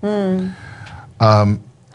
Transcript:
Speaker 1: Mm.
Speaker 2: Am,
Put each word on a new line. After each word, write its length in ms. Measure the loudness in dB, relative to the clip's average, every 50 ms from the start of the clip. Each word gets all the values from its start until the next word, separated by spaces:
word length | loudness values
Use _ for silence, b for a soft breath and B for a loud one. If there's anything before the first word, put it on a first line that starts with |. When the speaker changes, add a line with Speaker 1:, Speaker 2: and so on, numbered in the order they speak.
| -6
Speaker 1:
Mm. 480 | -4 -2 -2 -2 -2 -2 -2 -4 -6 -8 B B B B B B B B B B B -4 0
Speaker 2:
Am, 400 | 4 4 6 6 4 2 0 -2 -4 -14 -20 _ _ _ _